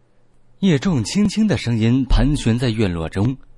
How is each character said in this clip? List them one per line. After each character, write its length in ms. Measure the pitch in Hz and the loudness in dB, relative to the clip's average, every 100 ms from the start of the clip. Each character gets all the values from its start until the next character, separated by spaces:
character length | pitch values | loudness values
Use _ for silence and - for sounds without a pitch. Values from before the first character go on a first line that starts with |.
| _ _ _ _ - - | _ _ _ _ -20 -2
叶 180 | 196 143 | 0 2
仲 260 | 202 151 | 0 -2
轻 240 | 104 202 208 | -2 0 0
轻 200 | 208 220 | 0 0
的 100 | 127 | 0
声 220 | - 117 | -2 0
音 240 | 113 131 127 | 2 2 2
盘 300 | - 127 143 | 2 2 0
旋 240 | 120 117 | 0 0
在 100 | 127 | -2
院 220 | 110 101 | -2 -2
落 180 | 85 80 | -2 -4
中， 260 | 95 110 131 - | -2 -2 -4 -14